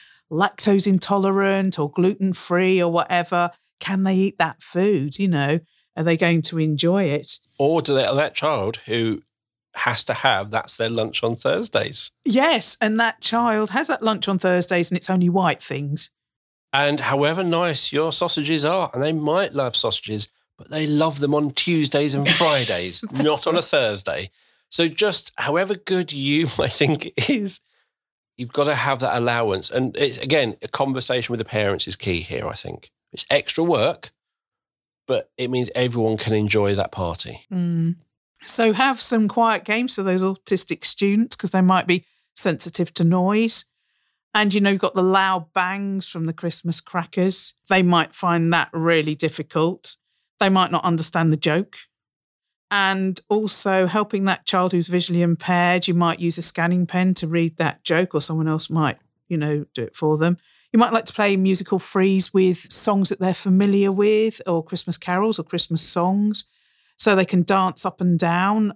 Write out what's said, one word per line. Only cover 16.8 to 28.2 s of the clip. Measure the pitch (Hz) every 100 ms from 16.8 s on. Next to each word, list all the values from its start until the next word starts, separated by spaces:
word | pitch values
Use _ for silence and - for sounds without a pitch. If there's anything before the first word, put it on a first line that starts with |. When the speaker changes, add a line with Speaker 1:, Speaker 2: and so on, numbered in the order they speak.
| 143 147
Speaker 2:
however | 120 139 147 170
nice | 180 165 175 139 -
your | 143 160
sausages | - 175 160 147 160 147
are, | 185 165
and | 123
they | 151
might | 160 147 175 196
love | 139 127 -
sausages, | 113 - - 107 - _ _ -
but | -
they | 151 151
love | 147 160 139
them | 143
on | 147 147
Tuesdays | - - 165 139 143 147
and | 139 139
Speaker 1:
<laughs> | -
Speaker 2:
Fridays, | 165 139 110 90 90 -
Speaker 1:
That's | 113 131
Speaker 2:
not | 147 147 160
on | 170
a |
Speaker 1:
right. |
Speaker 2:
Thursday. | - 151 113 101 - 73 95 _ _ _ -
So | - 165
just | 147 208 170 - -
however | 147 160 196 196
good | - 185 175
you | 143 135 147 147
<laughs> | -
might | 135
think | - 147 151 -
it | - -
is, | 254 196 - _ _ _ _ _ _